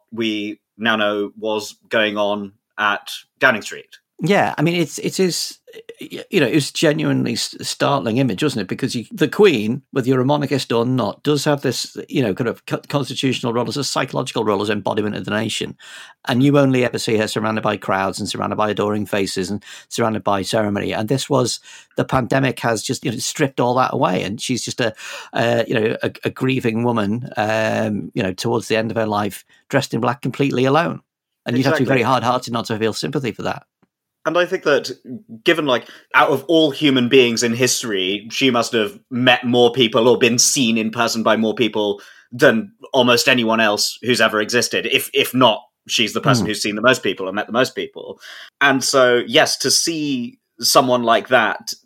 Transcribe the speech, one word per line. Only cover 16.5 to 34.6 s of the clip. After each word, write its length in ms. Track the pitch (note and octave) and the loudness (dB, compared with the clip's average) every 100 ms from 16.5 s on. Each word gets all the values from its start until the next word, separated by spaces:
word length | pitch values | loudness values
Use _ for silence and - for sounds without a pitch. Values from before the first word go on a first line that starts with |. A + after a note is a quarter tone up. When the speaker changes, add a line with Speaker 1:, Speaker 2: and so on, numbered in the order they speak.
| C#3+ | 6
Speaker 2:
only 240 | C#3 B2+ | 4 4
ever 160 | A#2+ A2+ | 0 -2
see 160 | - A2 | 0 0
her 140 | G#2+ | 0
surrounded 320 | A#2 G#2+ A2 | -2 -2 -2
by 160 | G#2+ G#2 | -2 -2
crowds 420 | - F#2+ G2 F2+ | -2 -2 -2 -4
and 80 | G2 | -6
surrounded 300 | A2 G2 G2+ | -4 -4 0
by 120 | G#2+ | 0
adoring 360 | G2+ G#2 G#2 G2+ | 0 -2 -2 -2
faces 440 | G#2+ F#2 - F2+ | -2 -2 -2 -4
and 140 | G2+ - - - | -6 -10 -20 -12
surrounded 380 | - A2+ G#2+ G#2 | -2 -2 0 -2
by 160 | G2 | -2
ceremony. 500 | F#2 A#2 G#2 G2 F#2+ | 0 0 0 -2 -2
And 140 | F#2 A2 | -2 -2
this 220 | C3+ - | -2 0
was, 320 | C3+ A#2+ - - - - - | 0 0 -4 -12 -20 -8 -4
the 80 | |
pandemic 560 | C3+ C3+ A#2 C3+ C3 - | -2 -2 0 0 0 -2
has 240 | B2 A2 | -2 -2
just, 220 | - B2 A#2+ | -4 -6 -6
you 60 | |
know, 60 | A2 | -6
stripped 420 | - - C#3 - | -6 -4 -2 0
all 140 | B2 B2+ | 0 0
that 180 | B2+ | 0
away. 300 | B2 D#3 F3+ | 0 0 0
And 180 | - A2 | -4 -6
she's 240 | - A#2 - | -4 -4 -4
just 160 | - | -4
a, 120 | A#2 - - - - | -4 -4 -12 -14 -8
uh, 320 | - A#2 A#2+ A2+ | -2 2 2 0
you 140 | A#2 | 0
know, 160 | G#2+ - | 0 0
a, 80 | A2 - - | -4 -4 -6
a 40 | |
grieving 540 | - C3 C3 A#2+ A2 | -2 -2 0 0 0
woman, 460 | A#2+ A#2 G2+ A#2 - - | 0 0 -2 -4 -4 -4
um, 720 | G#2+ A2 A2 A2 A2 G#2 D#2 | -2 0 0 0 -2 -4 -6
you 80 | - | -4
know, 120 | F#2+ | -4
towards 340 | F#2 A#2 A#2 - | -4 -4 -4 0
the 80 | A2 | 0
end 160 | A2+ | 0
of 60 | G#2 | -2
her 100 | G#2+ | -2
life, 380 | - G#2 - - _ - | -2 -4 -8 -16 _ -4
dressed 240 | C3+ - | -2 -2
in 80 | A#2 | -2
black, 200 | A#2+ A#2+ | -2 -2
completely 440 | C#3 - C#3 B2+ C3 | -4 -2 0 2 2
alone. 340 | D3 E3+ - - _ _ _ - | 2 0 -4 -14 _ _ _ -4
And 100 | B2 | 0
you'd 100 | C3+ | 2
have 100 | D#3 | 2
to 40 | |
be 40 | |
Speaker 1:
Exactly. 160 | A#2 C3 | 2 2
Speaker 2:
very 40 | |
hard-hearted 480 | A2+ B2+ A2+ B2 - | 2 2 2 0 -2
not 140 | A#2 - | -6 -4
to 120 | A2 | -2
feel 140 | A2 | -2
sympathy 400 | G2+ D#3 D3 B2 | -2 -4 -4 -4
for 120 | - | -6
that. 220 | F#2+ - - _ _ _ _ _ - | -6 -8 -12 _ _ _ _ _ -2
Speaker 1:
And 120 | E3 | 0
I 80 | F3 | 0
think 180 | F#3 | -2